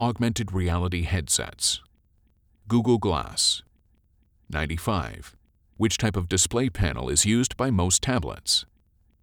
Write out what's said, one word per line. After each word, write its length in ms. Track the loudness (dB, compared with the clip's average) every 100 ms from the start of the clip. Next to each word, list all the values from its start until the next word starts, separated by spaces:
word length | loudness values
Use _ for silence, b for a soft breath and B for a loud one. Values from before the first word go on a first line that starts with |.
augmented 520 | -2 0 -2 0 -4
reality 500 | -2 0 0 0 -2
headsets? 800 | 0 -2 0 -2 -2 -4 -4 -4 -8 _ _ _ _ _ _ _ 0
Google 300 | 2 4 2
Glass. 680 | 2 0 -2 -2 0 0 -6 _ _ _ _ _ _ _ _
Ninety-five. 880 | -4 -2 -2 -2 -2 -2 -10 -18 -20 _ _ _ -2
Which 200 | 0 2
type 200 | 0 0
of 120 | 0
display 400 | 0 2 2 0
panel 400 | 0 0 0 -2
is 160 | 2
used 320 | 4 2 2 0
by 140 | 0
most 320 | 2 2 2
tablets? 640 | 2 -2 -2 -8 0 0 -2 _ _ _ _ _